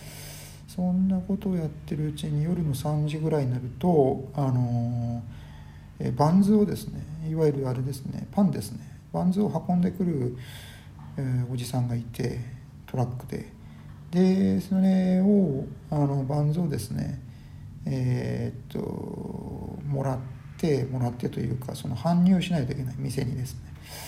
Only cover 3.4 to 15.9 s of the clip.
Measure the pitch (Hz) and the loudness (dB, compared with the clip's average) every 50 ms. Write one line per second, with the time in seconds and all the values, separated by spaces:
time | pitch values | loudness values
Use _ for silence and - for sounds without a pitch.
3.4 | 135 123 123 123 123 127 - - 175 180 170 151 135 131 139 131 - - - 143 | 2 2 0 -2 -2 -6 -6 0 2 4 6 6 6 6 4 0 -4 -6 -2 0
4.4 | 139 131 127 127 123 120 123 120 120 120 120 120 117 120 117 117 113 - - - | 0 2 4 2 2 2 2 0 0 0 -2 -2 -2 -2 -4 -4 -6 -8 -12 -14
5.4 | - - - - - - - - - - - - - 131 127 127 147 156 175 190 | -14 -16 -16 -16 -16 -18 -18 -18 -18 -16 -10 -6 -4 -2 2 4 4 6 8 8
6.4 | 202 196 214 214 208 165 - - - - - - - - 151 160 160 156 160 160 | 8 8 8 6 6 4 2 -2 -6 -8 -8 -10 -10 -10 -8 -8 -4 -2 0 4
7.4 | 160 151 143 139 135 127 123 131 127 131 - - - - - - - - - 202 | 4 4 4 2 0 -2 0 -2 -2 -4 -4 -6 -6 -8 -8 -8 -8 -4 2 4
8.4 | 208 170 - - - - - - - - - - - - - 165 170 180 180 196 | 4 4 4 2 -4 -6 -8 -10 -12 -14 -16 -18 -14 -8 -4 0 2 2 2 2
9.4 | 214 175 - 160 - - 180 180 175 185 180 - 190 175 160 139 123 123 127 127 | 2 2 0 -2 0 2 2 4 4 2 2 0 0 0 0 0 0 -2 -4 -6
10.4 | - - - - - - - - - - - - - - - - 139 131 127 127 | -10 -14 -14 -14 -14 -16 -16 -18 -18 -18 -18 -18 -16 -12 -8 -6 -4 -2 0 0
11.4 | 123 120 131 123 123 - - 127 123 120 117 117 113 - - - 123 117 - 123 | 0 -2 -2 -4 -4 -2 -2 0 0 0 0 -2 -4 -6 -6 -4 -4 -2 -2 -4
12.4 | 120 - - - - - - - - - - 127 123 - - - - - - - | -6 -8 -12 -14 -16 -18 -18 -20 -14 -6 -2 -2 -2 -2 -2 -6 -8 -8 -8 -8
13.4 | - - - - - - - - - - - - - - 170 175 185 185 190 190 | -8 -10 -14 -18 -18 -18 -18 -18 -18 -18 -18 -18 -12 -2 2 4 6 6 6 6
14.4 | 196 190 190 190 180 - 190 185 190 190 185 185 185 185 185 185 185 202 208 202 | 4 4 4 2 0 2 2 4 6 6 6 6 4 4 4 4 6 6 6 6
15.4 | 190 156 135 131 - - - - - - | 6 4 2 0 -4 -6 -10 -12 -6 -2